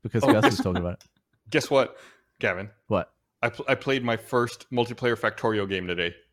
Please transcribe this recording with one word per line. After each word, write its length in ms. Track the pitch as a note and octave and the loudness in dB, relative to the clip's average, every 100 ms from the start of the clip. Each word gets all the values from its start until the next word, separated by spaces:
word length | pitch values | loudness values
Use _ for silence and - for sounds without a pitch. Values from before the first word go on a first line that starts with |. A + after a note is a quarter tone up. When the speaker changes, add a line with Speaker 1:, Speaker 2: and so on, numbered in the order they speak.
Speaker 1:
because 220 | A2 A#2+ | -2 0
Speaker 2:
Oh. 80 | C3+ | 4
Speaker 1:
Gus 120 | - - | 6 4
was 100 | G2 | 2
talking 220 | G2 F2+ | -2 -2
about 160 | F2 | -4
it. 100 | F2+ - _ _ _ - | -8 -16 _ _ _ -4
Speaker 2:
Guess 200 | D3 - | -2 2
what, 280 | C#3 B2 - - _ _ _ | 2 2 -4 -20 _ _ _
Gavin? 300 | A2 F2+ G#2 _ _ | -4 -4 -8 _ _
Speaker 1:
What? 240 | G2+ - _ _ _ | -2 -2 _ _ _
Speaker 2:
I 80 | A#2+ | -4
pl-, 160 | - C#3+ | -4 -2
I 60 | |
played 280 | B2+ C3+ C3+ | -2 0 -2
my 140 | A#2+ A2+ | 0 -4
first 500 | - B2+ A#2+ - - | -2 -2 -2 -6 -6
multiplayer 440 | B2 A#2 A#2+ B2 A2+ | -2 -2 -2 -2 0
Factorio 500 | A2+ - A#2 G#2+ G2 | -2 -2 -2 0 -2
game 180 | F#2+ F2+ | -4 -4
today. 280 | F2 E2+ - _ | -4 -4 -6 _